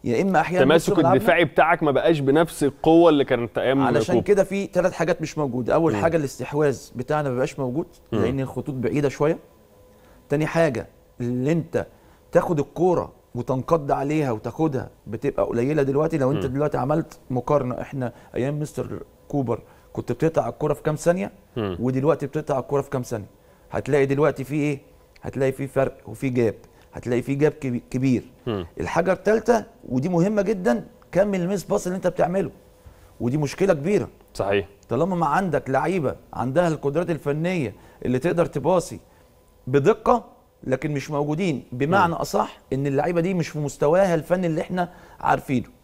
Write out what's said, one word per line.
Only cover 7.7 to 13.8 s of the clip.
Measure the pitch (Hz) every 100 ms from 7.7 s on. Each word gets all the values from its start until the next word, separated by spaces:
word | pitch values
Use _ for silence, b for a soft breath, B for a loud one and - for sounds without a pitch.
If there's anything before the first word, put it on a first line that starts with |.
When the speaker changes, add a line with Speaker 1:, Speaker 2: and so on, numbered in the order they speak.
| 139 175 - -
Speaker 2:
مم. | 110
Speaker 1:
لأن | 98 135
الخطوط | 131 - 123 131
بعيدة | - 139 143
شوية. | - 147 - - _ _ - - b b b -
تاني | 147 156
حاجة | 165 165 113 - _ _ _
اللي | 120 123 131
أنت | 170 - 113 - b b b _
تاخد | 170 180 156
الكورة | 139 - 185 160 - - _ 117
وتنقض | 120 131 117 170